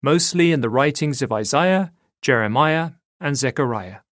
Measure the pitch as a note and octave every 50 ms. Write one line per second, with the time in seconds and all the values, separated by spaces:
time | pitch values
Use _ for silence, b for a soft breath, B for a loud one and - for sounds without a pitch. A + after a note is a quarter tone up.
0 | - C3+ D3+ E3+ E3 - - F3+ E3+ E3+ E3 C#3+ A#2 A#2 A2 B2+ C#3 D3 D3 -
1 | D#3 D3+ C#3+ C3+ C#3 B2 A2 G#2+ A2 G#2 - C#3+ F3 F#3 F#3+ F#3+ F#3+ E3+ _ _
2 | _ _ _ _ - - C3 A#2 A2 G#2 A2 B2+ D3+ D#3 D#3 D#3+ E3 E3 C#3 _
3 | _ _ _ _ - D3 C#3+ B2+ C3+ C3 A#2+ - C#3+ B2 A#2+ A2 F#2+ F2+ F#2+ G#2
4 | _ _